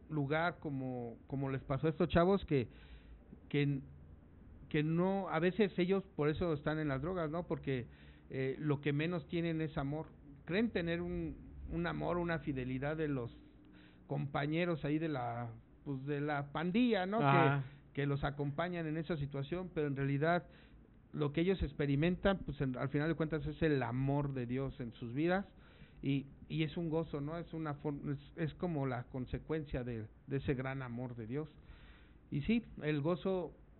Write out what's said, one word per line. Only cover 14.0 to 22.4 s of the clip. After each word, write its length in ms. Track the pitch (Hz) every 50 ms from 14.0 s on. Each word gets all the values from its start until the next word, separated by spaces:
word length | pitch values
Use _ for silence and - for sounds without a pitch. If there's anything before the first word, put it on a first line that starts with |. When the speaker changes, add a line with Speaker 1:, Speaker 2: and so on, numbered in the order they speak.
| - -
Speaker 1:
compañeros 760 | 139 143 147 139 143 143 143 147 156 165 180 175 170 147 -
ahí 140 | 143 147 156
de 100 | 165 160
la, 400 | 147 127 120 117 117 120 120 117 113 117 - - - - -
pues, 200 | 147 139 131 135
de 140 | 143 147 143
la 300 | 147 151 147 143 143 143 -
pandilla, 540 | 156 165 180 175 226 254 240 220 190 180
¿no? 120 | 190 202 -
Que, 60 | 147
Speaker 2:
Ajá. 400 | 139 139 139 135 135 143 139 131 - - - - - -
Speaker 1:
que 140 | - 123
los 180 | 135 139 139 147
acompañan 600 | 143 139 143 143 143 139 151 170 185 180 170 165
en 100 | 156 151
esa 200 | 165 156 - 180
situación, 540 | 147 139 139 143 139 139 - 170 180 185 175 -
pero 120 | 165 147
en 100 | 147 139
realidad 480 | 135 139 139 139 139 151 165 175 175 170 - - - - - - - - - - - - - -
lo 200 | 147 151 143 143
que 80 | 165
ellos 220 | 170 185 190 - 160
experimentan, 760 | 143 - - 147 143 139 143 156 175 185 175 - 196 -
pues, 220 | -